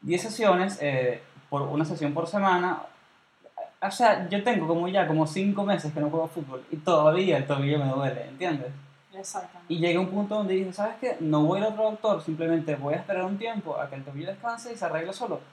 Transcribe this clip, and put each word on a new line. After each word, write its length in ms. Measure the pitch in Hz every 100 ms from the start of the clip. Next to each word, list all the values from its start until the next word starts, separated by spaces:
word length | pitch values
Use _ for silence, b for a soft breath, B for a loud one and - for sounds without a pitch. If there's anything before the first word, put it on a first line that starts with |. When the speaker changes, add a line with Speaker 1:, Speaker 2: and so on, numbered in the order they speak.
Speaker 1:
Diez 200 | - 175
sesiones, 560 | 226 208 214 180 196 -
eh, 420 | 147 131 123 123 - - -
por 140 | 143
una 220 | 139 143 156
sesión 280 | 175 147
por 140 | 147 165
semana. 560 | 202 196 180 180 175 - - _ _ _ _ - - - _
O 100 | 196
sea, 360 | - 240 202 175
yo 140 | 202
tengo 240 | 202 220 160
como 200 | 165 175
ya 200 | 190 170
como 180 | 156 156
cinco 380 | - 196 196
meses 300 | 202 185 151
que 60 | 143
no 100 | 147
juego 180 | 160 160
fútbol 360 | - 139 131 -
y 60 | 156
todavía 600 | 185 165 151 165 190 147
el 100 | 139
tobillo 320 | 143 139 147
me 100 | 139
duele, 380 | 135 139 - -
¿entiendes? 440 | 135 180 147 123 - - _ _
Speaker 2:
Exactamente. 600 | 190 190 202 180 180 -
Speaker 1:
Y 60 | 170
llega 200 | 170 170
un 100 | 185
punto 260 | 196 202 214
donde 180 | 196
dije, 200 | 190 185
"¿Sabes 220 | 180 208 220
qué? 180 | 302 -
No 240 | 160 151
voy 160 | 151 190
al 80 | 220
otro 160 | 208
doctor, 380 | 220 214 220 180
simplemente 540 | 160 156 165 165 156 143
voy 180 | 143
a 40 | 151
esperar 280 | - 190 185
un 120 | 196
tiempo 420 | 226 220 165 147
a 100 | 139
que 60 | 135
el 80 |
tobillo 240 | 135 139 175
descanse 460 | 202 240 233 240
y 20 | 220
se 100 | 175
arregle 280 | 156 170
solo". 260 | - 233 147 -